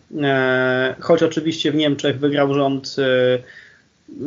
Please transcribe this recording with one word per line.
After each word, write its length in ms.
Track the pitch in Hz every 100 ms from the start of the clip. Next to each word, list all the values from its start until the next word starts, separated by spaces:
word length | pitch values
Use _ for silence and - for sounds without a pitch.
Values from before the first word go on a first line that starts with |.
| - 160
E, 720 | 139 135 131 131 127 127 131 -
choć 220 | - 165
oczywiście 500 | 160 160 160 160 151
w 20 |
Niemczech 440 | 147 151 143 147 127
wygrał 360 | 143 143 139
rząd, 420 | 139 139 135 135 -
e, 400 | 131 127 127 127 - - - _ _ _ - -